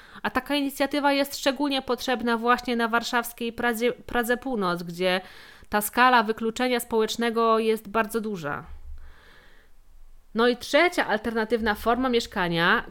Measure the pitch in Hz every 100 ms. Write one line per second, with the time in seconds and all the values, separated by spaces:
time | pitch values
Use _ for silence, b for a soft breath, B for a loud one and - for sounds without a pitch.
0 | B B 208 262 - 285 277 - 277 294
1 | 277 277 277 - 285 269 285 269 262 240
2 | - 247 233 233 233 240 254 233 233 233
3 | 233 247 233 - 233 233 240 220 240 240
4 | - 240 233 240 269 233 185 175 175 170
5 | 185 185 185 B B B B 214 208 -
6 | 254 247 214 220 226 226 254 240 240 226
7 | 220 - 233 226 226 220 226 220 208 220
8 | 214 233 214 196 143 - 165 - - -
9 | b b b b b b b b - -
10 | - - - 214 240 240 - 285 349 349
11 | 220 214 233 226 220 233 220 214 226 240
12 | 262 233 - - 175 170 175 226 -